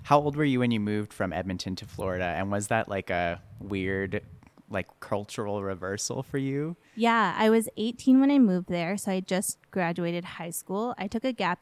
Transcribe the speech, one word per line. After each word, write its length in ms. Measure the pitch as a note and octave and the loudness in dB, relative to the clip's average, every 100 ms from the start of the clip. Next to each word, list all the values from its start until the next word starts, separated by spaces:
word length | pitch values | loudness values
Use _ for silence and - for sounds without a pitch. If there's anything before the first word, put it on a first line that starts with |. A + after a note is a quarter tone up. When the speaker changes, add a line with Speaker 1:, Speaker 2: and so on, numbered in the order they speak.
Speaker 1:
How 160 | - D3 | 4 4
old 160 | D3 C#3+ | 4 2
were 100 | D3 | 2
you 140 | B2+ | 4
when 120 | A#2+ | 2
you 80 | A2+ | 2
moved 320 | G#2 G#2 G#2 | 0 -2 -4
from 180 | - F#2+ | -4 -2
Edmonton 420 | E2 F#2 F2+ F#2+ F#2 | -2 -4 -4 -4 -6
to 80 | - | -8
Florida, 400 | - F#2+ F2+ F2+ | -6 -4 -2 -2
and 260 | E2 G2 | -2 -2
was 160 | G2+ G2+ | -2 0
that, 200 | A2+ - | 0 0
like, 220 | G2 - | -4 -2
a 320 | F2 E2+ F2 - - | -2 -2 -4 -10 -14
weird, 600 | G2+ G2 F#2 G2 G2 G#2 - - - - - | -6 -4 -2 -2 -2 -4 -8 -18 -20 -20 -8
like, 180 | G2 - - | -6 -6 -10
cultural 600 | - G2+ G#2 - G2+ G#2 | -6 -6 -6 -6 -4 -4
reversal 600 | G2 F2+ F#2 G2+ - C3 | -4 -4 -4 -4 -4 -6
for 140 | - C#3 | -6 -4
you? 380 | C3+ C#3 D#3 F3 _ A3 | -2 -4 -4 -8 _ -2
Speaker 2:
Yeah, 400 | A#3 A3+ F#3+ - | 2 2 2 2
I 120 | A3 | 4
was 180 | A3+ A3 - | 4 2 -4
eighteen 460 | A3 A#3+ - C4 | -6 0 6 6
when 100 | C#4 | 8
I 80 | C#4+ | 8
moved 280 | A3 F3+ F#3 | 6 4 0
there, 260 | F3 E3 G3+ | -2 -2 -2
so 160 | - | -2
I 80 | F#3 | -2
just 380 | F#3+ F#3 - - _ | 0 -2 -2 -6 _
graduated 520 | F#3+ E3+ E3+ E3+ F3 | -2 -2 0 -2 -2
high 260 | F3+ - E3+ | -6 -10 -10
school. 460 | - - F#3+ A#3+ - | -8 -6 -4 -4 -4
I 100 | G#3 | -4
took 180 | A3+ C4 | -2 -2
a 80 | |
gap 260 | A#3+ F3+ F3+ | 0 0 0